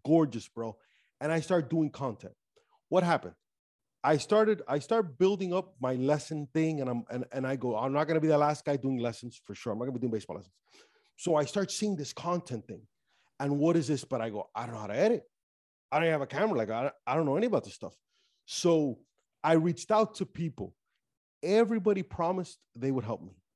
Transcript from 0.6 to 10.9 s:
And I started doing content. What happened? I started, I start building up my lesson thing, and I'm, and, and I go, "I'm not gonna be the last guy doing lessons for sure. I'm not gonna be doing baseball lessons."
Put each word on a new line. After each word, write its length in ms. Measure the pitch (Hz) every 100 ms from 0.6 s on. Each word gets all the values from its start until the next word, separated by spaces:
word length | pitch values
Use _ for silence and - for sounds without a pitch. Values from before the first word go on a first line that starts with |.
| 113 - _ _ _ -
And 120 | 151
I 80 | 165
started 280 | - 180 127
doing 220 | 165 151
content. 440 | - 135 101 95 _ _ _ _ _ -
What 140 | 180
happened? 320 | 175 151 87 - _ _ _ _ _ _
I 140 | 135 147
started, 460 | - 214 220 196 -
I 100 | 143
start 400 | - 226 175 123
building 340 | 190 196 180
up 220 | 185 190 -
my 140 | 127
lesson 540 | 127 135 147 - 151 143
thing, 260 | 160 160 151
and 80 | 127
I'm, 160 | 120 -
and, 140 | 123 120
and 140 | 131 131
I 100 | 135
go, 200 | 123 110
"I'm 160 | 131
not 120 | 143 156
gonna 140 | 160
be 80 | 156
the 100 | 147
last 260 | 147 147
guy 120 | 147 143
doing 220 | 135 127
lessons 420 | 120 110 123 -
for 100 | -
sure. 180 | 101 117
I'm 60 | 107
not 80 | 131
gonna 120 | 123
be 20 |
doing 120 | 120
baseball 240 | 110 - 87
lessons." 180 | - _ _ - -